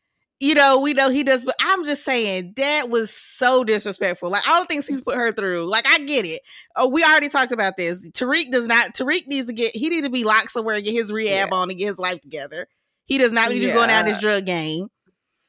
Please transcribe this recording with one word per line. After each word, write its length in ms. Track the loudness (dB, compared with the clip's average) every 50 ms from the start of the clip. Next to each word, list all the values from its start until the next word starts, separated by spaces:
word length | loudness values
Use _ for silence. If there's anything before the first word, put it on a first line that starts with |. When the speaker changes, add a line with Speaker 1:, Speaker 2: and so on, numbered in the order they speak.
| _ _ _ _ _ _ _ _
Speaker 1:
You 140 | 0 2 4
know, 240 | 6 6 6 6 4
we 160 | 4 2 2
know 160 | 2 2 2
he 140 | 2 2 2
does, 200 | 2 2 2 0
but 120 | -2 -4 -2
I'm 240 | 0 0 0 0 0
just 200 | -2 -4 -4 -2
saying, 500 | -2 -2 0 0 -2 -2 -4 -6 -8 -6 -2
that 340 | 0 0 0 0 0 0
was 180 | 0 -2 -2 -2
so 520 | -6 -10 -10 -10 -4 0 2 4 4 4 4
disrespectful. 680 | 2 2 0 0 -4 -6 -2 -2 -2 -2 -2 -4 -2
Like, 180 | -2 0 2 2
all 140 | 2 2
the 60 | 2 0
things 180 | -2 -4 -4
he's 160 | -4 -6 -6
put 140 | -4 -4 -2
her 160 | -2 0 -2
through. 340 | -2 -2 -2 -2 -2 -2 -2 0
Like, 200 | 0 0 2 2
I 100 | 2 2
get 300 | 0 0 -2 -2 -2 -2
it. 140 | -4 -8 -10 -14 -20 -20 -20 _ -2
Oh, 120 | 0 2 2
we 160 | 4 4 4
already 240 | 6 6 4 4 2
talked 240 | 0 0 0 0
about 240 | 0 -2 -2 -2 -2 -2
this. 300 | -2 -4 -4 -4 -8 -12
Tariq 400 | -8 -4 -2 0 0 0 0 0
does 160 | 0 -2 0 2
not, 260 | 2 2 2 0 -2
Tariq 320 | -4 -2 -2 -2 -2 -2
needs 220 | -4 -4 -4 -4 -6
to 60 | -4
get, 220 | -4 -4 -4 -2
he 140 | -4 -4 -2
needs 160 | -2 -2 -2
to 60 | -2
be 120 | -4 -2 0
locked 280 | 2 2 2 2 0
somewhere 240 | -4 -6 -4 -4 -4
and 100 | -4 -4
get 80 | -2 -2
his 180 | -2 -2 -4
rehab 360 | -4 -4 -2 0 0 0 0 0
Speaker 2:
Yeah. 80 | 0 -2
Speaker 1:
on 140 | -2 -4
and 80 | -4 -4
get 80 | -4 -6
his 100 | -4 -4
life 240 | -4 -4 -4 -6
together. 460 | -8 -12 -12 -12 -12 -10 -12 -12 -14 -14 _ _ _ _ _ _ _
He 120 | -2 0 2
does 140 | 2 2
not 180 | 2 2 0 0
need 120 | 0 0
to 40 | 0
be 60 | 0
going 160 | 2 2 2 4
down 160 | 4 2 2
this 120 | 2 0 0
Speaker 2:
Yeah. 40 |
Speaker 1:
drug 240 | 0 0 0 0 -2
game. 440 | -2 -4 -4 -4 -4 -4 -6 -8 -10 -12 _ _ _ _ _ _ _ _ _ _